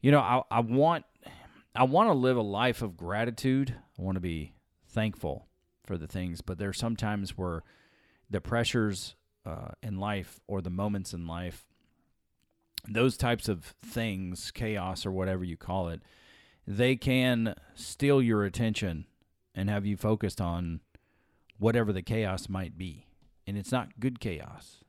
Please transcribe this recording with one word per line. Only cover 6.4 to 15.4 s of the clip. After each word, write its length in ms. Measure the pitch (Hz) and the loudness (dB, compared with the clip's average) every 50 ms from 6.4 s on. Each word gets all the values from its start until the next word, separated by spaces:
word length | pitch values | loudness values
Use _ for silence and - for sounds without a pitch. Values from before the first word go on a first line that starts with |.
| - | -8
but 160 | - 92 80 | -10 -8 -6
there 100 | 104 101 | -4 -6
are 60 | 95 | -4
some 220 | - - 117 117 | -4 -4 -4 -2
times 420 | 107 113 107 107 104 98 92 - - | -2 -2 -2 -2 -2 -4 -6 -6 -6
where 240 | 92 90 85 82 - _ - _ _ _ _ _ _ _ _ _ _ _ | -4 -4 -4 -6 -8 _ -20 _ _ _ _ _ _ _ _ _ _ _
the 140 | - 98 - | -6 -6 -4
pressures, 720 | - 120 117 120 - - 123 110 107 98 90 - - - _ _ _ _ _ _ | 0 0 0 0 2 2 2 2 2 0 -2 -8 -12 -14 _ _ _ _ _ _
uh, 220 | - 82 - - - - _ - | -10 -10 -10 -10 -12 -14 _ -8
in 140 | 113 104 92 | -8 -6 -4
life 420 | 98 104 104 98 90 - - - _ | -2 -2 -2 -4 -6 -8 -14 -20 _
or 140 | - 101 98 | -6 -6 -4
the 80 | 87 92 | -4 -4
moments 460 | 87 92 101 107 101 98 92 - - | -4 -2 -2 -2 -2 -4 -4 -6 -8
in 120 | 85 85 | -8 -8
life, 380 | 85 82 85 90 87 82 - - _ _ _ _ _ _ _ _ _ _ _ _ _ _ _ _ _ _ _ _ _ _ - _ | -8 -8 -6 -6 -8 -10 -12 -18 _ _ _ _ _ _ _ _ _ _ _ _ _ _ _ _ _ _ _ _ _ _ -12 _
those 300 | - 107 110 120 131 117 | -4 2 4 4 4 4
types 320 | - - 123 120 107 - - | 2 2 2 2 0 0 -2
of 160 | 104 85 73 - - _ - | -2 -2 -4 -14 -20 _ -20
things, 680 | 233 - 120 117 110 101 92 95 90 90 - - - | -8 -4 -2 -2 -2 -2 -4 -4 -6 -6 -8 -10 -12
chaos 560 | - - 120 110 107 104 90 92 92 90 - | -8 -6 -4 -4 -2 -2 -2 -4 -4 -4 -4
or 40 | 101 | -4
whatever 320 | 95 95 92 92 95 92 | -2 0 0 0 0 -2